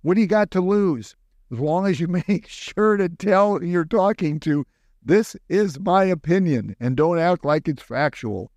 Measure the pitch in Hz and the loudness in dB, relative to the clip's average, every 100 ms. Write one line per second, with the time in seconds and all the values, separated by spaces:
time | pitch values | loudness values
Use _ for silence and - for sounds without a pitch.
0 | 156 196 196 208 208 185 180 208 196 131 | 2 2 4 2 2 0 2 2 2 -2
1 | 107 _ _ _ _ 117 147 170 196 147 | -8 _ _ _ _ -6 -2 0 0 -2
2 | 170 180 - 202 - - - - 214 202 | -2 -2 -2 -4 -4 -18 -10 0 2 2
3 | 185 170 196 190 208 185 170 175 165 226 | -2 -2 2 4 4 0 -2 -2 0 0
4 | 190 185 160 147 - 147 135 _ _ _ | 0 0 -4 -2 -2 -2 -4 _ _ _
5 | - 196 220 - _ 190 202 135 190 185 | 2 2 2 -10 _ 0 0 -2 0 2
6 | 190 170 151 185 175 127 - - 120 131 | 2 0 0 0 2 -2 -4 -6 -4 0
7 | 160 170 170 180 139 151 160 143 - 120 | 0 2 0 0 0 -2 -2 -8 -6 -2
8 | 147 - 113 98 113 | -2 -4 -8 -8 -10